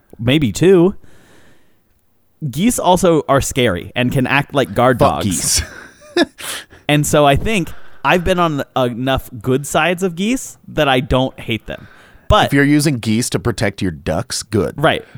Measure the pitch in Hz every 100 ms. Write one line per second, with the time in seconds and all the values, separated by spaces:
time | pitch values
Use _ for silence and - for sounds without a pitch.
0 | _ - 113 151 127 - 170 185 180 -
1 | - - _ - - - _ _ _ _
2 | _ _ _ - 151 135 226 - 175 185
3 | 180 160 - 135 - 135 120 87 - -
4 | 123 135 123 135 - 143 127 98 123 -
5 | 143 73 98 78 - - - - - _
6 | 605 453 - - - - - - - 147
7 | 147 151 143 143 214 220 156 - - -
8 | 139 180 175 180 170 143 - 131 123 117
9 | 131 131 - 120 123 131 143 165 160 180
10 | 190 165 208 262 - - - 123 143 131
11 | 127 131 131 - - 113 - - - -
12 | - - - 208 143 143 143 147 151 127
13 | 117 110 - 107 117 104 101 - 95 73
14 | 92 80 - - - 107 76 - 147 92
15 | -